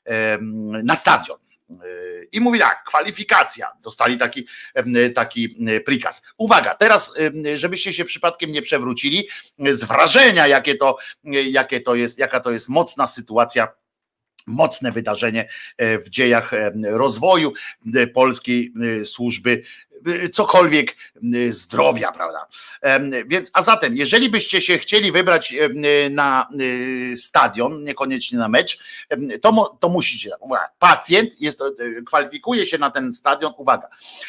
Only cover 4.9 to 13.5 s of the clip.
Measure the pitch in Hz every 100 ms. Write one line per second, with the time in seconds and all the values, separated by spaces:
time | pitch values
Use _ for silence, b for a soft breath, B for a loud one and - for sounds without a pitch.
4.9 | 120 123 120 117 120 113 - 113 110 139
5.9 | 131 - - - b 220 190 196 - 220
6.9 | 208 - 156 156 151 147 147 175 185 196
7.9 | 170 170 - 170 170 160 147 139 143 123
8.9 | 120 139 175 202 B B - 139 123 113
9.9 | 139 165 262 254 175 147 139 147 139 135
10.9 | 127 B B 151 139 135 135 131 123 123
11.9 | 120 120 123 127 127 123 117 - 147 -
12.9 | - 127 - 110 110 117